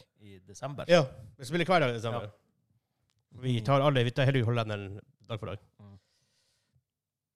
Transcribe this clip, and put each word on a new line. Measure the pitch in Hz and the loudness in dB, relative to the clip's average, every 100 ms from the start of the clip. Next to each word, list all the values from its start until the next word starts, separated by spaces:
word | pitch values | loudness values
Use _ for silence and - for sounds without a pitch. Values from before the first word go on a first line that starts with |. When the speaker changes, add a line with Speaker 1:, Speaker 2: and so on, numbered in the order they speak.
| _ _ | _ _
Speaker 1:
i | 104 95 | -20 -20
desember. | 95 101 135 139 - | -20 -12 -10 -8 4
Speaker 2:
Ja, | 170 131 - - - | 4 4 -4 -20 -18
vi | |
spiller | 127 170 170 | -6 -2 2
hver | 180 | 4
dag | 131 | 2
i | 117 | 0
desember. | 113 120 104 | -4 -6 -8
Speaker 1:
Ja. | - _ _ _ _ _ _ _ _ _ 120 | -14 _ _ _ _ _ _ _ _ _ -8
Speaker 2:
Vi | 127 117 | -2 -2
tar | 110 139 | 2 2
alle, | 147 131 | 4 2
vi | 120 | 0
tar | 147 | 2
hele | 131 135 | 2 2
julekalenderen | 113 120 107 104 98 101 - _ - | 0 0 -2 -6 -8 -12 -18 _ -12
dag | 113 | -10
for | 95 | -10
dag. | 95 - _ | -12 -16 _
Speaker 1:
Mm. | 104 98 _ _ _ _ _ _ _ _ _ _ _ _ _ | -20 -20 _ _ _ _ _ _ _ _ _ _ _ _ _